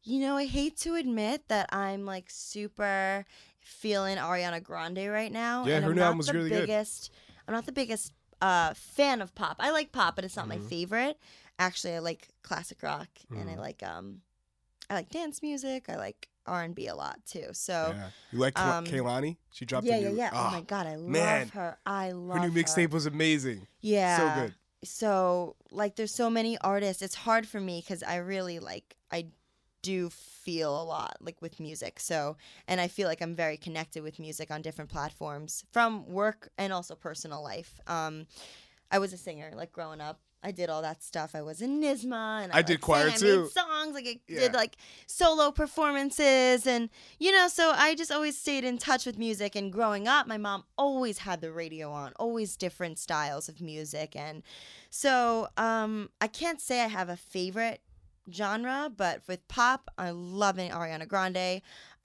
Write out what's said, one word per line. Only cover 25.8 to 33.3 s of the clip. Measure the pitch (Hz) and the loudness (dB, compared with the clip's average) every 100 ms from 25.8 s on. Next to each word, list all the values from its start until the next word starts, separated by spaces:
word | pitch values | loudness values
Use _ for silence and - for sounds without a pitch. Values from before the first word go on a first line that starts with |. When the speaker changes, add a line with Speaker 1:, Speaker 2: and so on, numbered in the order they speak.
| 208 196 | -2 -2
Speaker 1:
there's | 220 - | -4 0
so | 233 | 2
many | 226 226 226 | 4 2 0
artists. | - 196 202 185 | 2 2 2 -2
It's | 190 - | -6 -6
hard | - 226 214 | 2 2 2
for | 214 | -6
me | 190 175 | -4 -6
'cause | - 175 | -6 -8
I | - 175 | -4 -4
really, | 175 196 185 170 | -2 -4 -4 -6
like, | - 95 _ - _ | -8 -12 _ -20 _
I | 170 165 _ _ _ _ _ | -6 -6 _ _ _ _ _
do | 180 190 175 | -4 -2 -2
feel | - - - - 165 156 143 | -8 -20 -14 -6 -2 0 -2
a | 165 | -2
lot, | 156 - - | -4 -4 -8
like, | - 170 | -12 -10
with | 165 - | -12 -10
music. | 156 156 - - | -10 -8 -10 -8
So, | - 160 147 156 - - - | -2 -2 -2 -6 -16 -20 -4
and | 185 | 0
I | 175 | 0
feel | - 190 | 0 -2
like | 156 | 0
I'm | 165 | -4